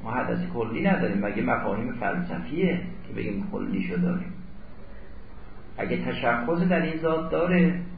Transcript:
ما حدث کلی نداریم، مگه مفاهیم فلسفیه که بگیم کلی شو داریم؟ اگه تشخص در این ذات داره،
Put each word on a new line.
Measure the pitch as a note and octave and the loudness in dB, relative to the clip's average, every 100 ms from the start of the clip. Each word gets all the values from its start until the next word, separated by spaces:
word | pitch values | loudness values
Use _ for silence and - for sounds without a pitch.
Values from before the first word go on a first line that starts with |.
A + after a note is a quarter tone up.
ما | A2+ | -4
حدث | B2 A#2+ A2+ A#2 | -2 0 0 -2
کلی | A#2+ A2 A#2 | -2 -2 2
نداریم، | G3 F#3 A2 G2 G2+ | 4 4 4 2 0
مگه | G#2+ | 0
مفاهیم | B2 A2+ G#2 G2+ - | 2 2 2 0 -2
فلسفیه | - G2 F2+ F2 F2+ - D#3+ F3+ D3 - - - | -2 -2 0 -2 -4 -4 0 0 0 -2 -8 -8
که | |
بگیم | A2 - G2+ - | -6 -4 -4 -4
کلی | G2 - F#2+ | -4 -2 -2
شو | - F3+ | -2 0
داریم؟ | F3+ - - - - - - - - - - - - - - - - - | 0 0 -4 -8 -10 -10 -10 -10 -10 -10 -10 -10 -10 -10 -10 -10 -10 -6
اگه | G2 A#2+ | -2 -2
تشخص | A#2+ A#2+ A#2+ A#2+ A#2+ E3+ F3+ | -2 0 2 2 2 2 4
در | E3+ | 4
این | D3+ D#3+ | 4 2
ذات | D#3+ D#3+ D#3+ | 2 2 2
داره، | D#3 F3 F3+ F3 - - | 2 4 6 6 4 -4